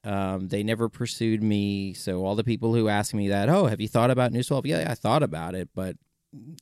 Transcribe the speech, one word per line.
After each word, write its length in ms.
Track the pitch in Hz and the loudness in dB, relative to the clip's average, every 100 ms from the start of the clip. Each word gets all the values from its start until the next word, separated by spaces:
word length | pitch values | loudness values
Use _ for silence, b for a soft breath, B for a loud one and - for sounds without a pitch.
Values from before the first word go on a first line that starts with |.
Um, 460 | 107 98 95 95 92 | -4 -2 -2 -2 -2
they 140 | 101 | -2
never 240 | 107 110 113 | 0 0 -2
pursued 540 | - 120 - 113 110 | -2 -6 -2 0 2
me. 500 | 107 104 101 101 98 | 2 2 2 -2 -4
So 320 | 87 - 92 95 | -6 -6 -2 -2
all 100 | 104 | 0
the 80 | |
people 300 | 120 113 113 | 0 0 2
who 140 | 117 110 | 2 2
ask 260 | 104 104 | 2 0
me 160 | 104 101 | -2 0
that, 200 | 101 110 | 2 4
"Oh, 160 | 185 147 | 4 4
have 160 | 107 | 0
you 60 | 107 | 0
thought 240 | 120 123 | 2 4
about 200 | 127 123 | 4 2
News 160 | 123 123 | 0 0
twelve?" 180 | 139 135 | -2 0
Yeah, 200 | 85 80 | -2 -2
I 60 | 123 | -2
thought 280 | 110 147 | 0 2
about 320 | 139 80 82 92 | 2 -4 -6 -8
it, 140 | 87 | -8
but 240 | - 95 - _ _ _ 151 127 160 | -6 -8 -8 _ _ _ -20 -20 -20